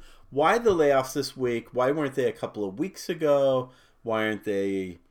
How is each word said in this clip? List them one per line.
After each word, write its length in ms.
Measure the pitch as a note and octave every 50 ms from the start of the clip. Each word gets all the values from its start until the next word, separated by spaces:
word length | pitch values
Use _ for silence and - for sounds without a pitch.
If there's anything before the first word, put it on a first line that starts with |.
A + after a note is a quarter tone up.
| - - - - - -
Why 300 | - C3+ D3+ E3 G3+ A#3
the 100 | A#3 A3+
layoffs 440 | F#3+ E3 D3+ C#3+ C#3 C3+ C3 - -
this 220 | C#3+ C3+ - -
week? 380 | C3+ B2+ B2 A#2+ A#2 - - -
Why 160 | A#2+ B2+ C3
weren't 220 | D3 D#3+ D3+ C3+ C3
they 120 | C#3 B2+
a 60 | A#2
couple 320 | G#2+ - - - - G#2+ G#2
of 140 | G2 F#2 G#2+
weeks 320 | D#3 F#3+ - - - -
ago? 640 | F3+ D#3+ D#3+ D3 C#3+ C#3 C#3 C3+ C3 B2+ B2+ - - _ _ _ _ _ -
Why 240 | A#2 A2 A2 A2 G#2+
aren't 160 | G#2+ G2+ -
they 560 | A2 G2+ G2 G2 G2 G2 G2 F#2+ F#2 F2 F2 _ _